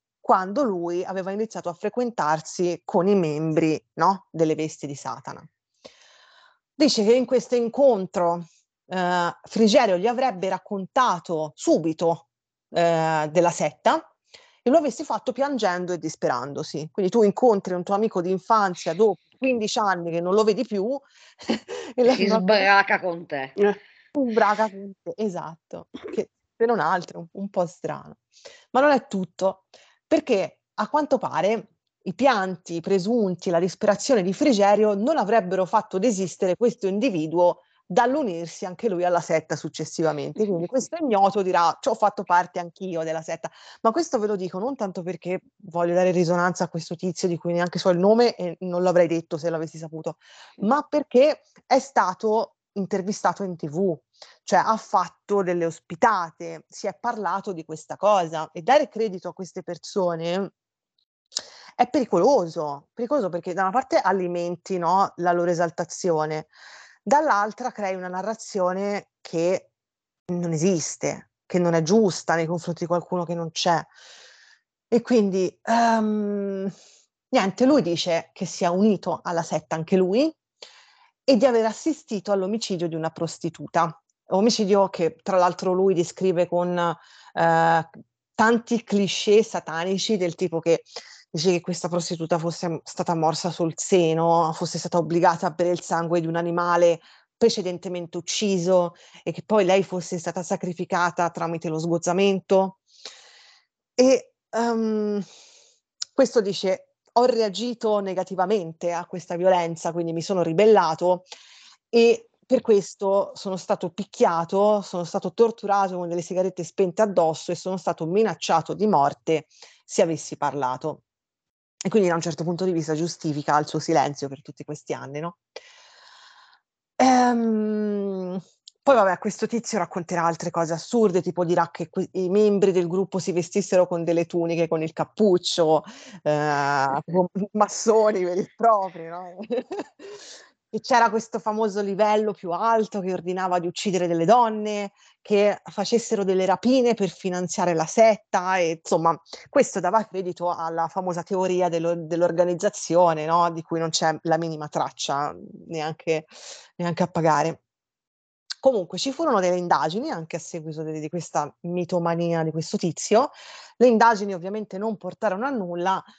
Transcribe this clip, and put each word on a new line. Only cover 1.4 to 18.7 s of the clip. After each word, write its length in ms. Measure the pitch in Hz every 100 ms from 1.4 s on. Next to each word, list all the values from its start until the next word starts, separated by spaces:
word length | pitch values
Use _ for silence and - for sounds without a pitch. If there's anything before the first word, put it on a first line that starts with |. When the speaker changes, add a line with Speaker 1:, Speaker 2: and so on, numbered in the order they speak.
| 220 185 175
Speaker 1:
a 40 |
frequentarsi 1080 | 165 208 240 247 220 151 160 - - 175 165
con 240 | - 196 185
i 80 | 202
membri, 680 | 160 151 160 156 156 151 -
no, 340 | - 165 190 _
delle 240 | 160 160 151
Vesti 300 | 156 - 147
di 80 | 143
Satana. 480 | 135 120 - - 160 _ _ _ - _ _ _ _ _ _ _ _
Dice 300 | - 285 -
che 100 | 202
in 120 | 247 247
questo 300 | 254 - 240
incontro, 920 | 233 240 277 214 185 190 175 175 165 _ _ _ -
eh, 480 | 185 180 180 170 -
Frigerio 540 | - 190 220 254 233 180
gli 100 | 214
avrebbe 420 | 240 254 185 185
raccontato 1040 | - - 202 185 - 247 175 - 160 156 -
subito, 760 | - 180 160 160 170 165 _ _ _ _ _
eh, 580 | 170 170 165 160 156 151
della 200 | 160 170
setta 600 | 165 156 - - 320 - _ _ - _ _
e 80 | 247
lo 80 | 311
avesse 240 | 294 -
fatto 280 | 311 220 -
piangendo 640 | 247 277 269 202 175 175
e 60 | 180
disperandosi. 920 | 156 - 165 127 135 143 160 156 156
Quindi 200 | - 185
tu 100 | 233
incontri 520 | 208 - 254 202 190
un 100 | 180
tuo 100 | 175
amico 280 | 202 220 190
di 100 | 175
infanzia 640 | 185 - 220 196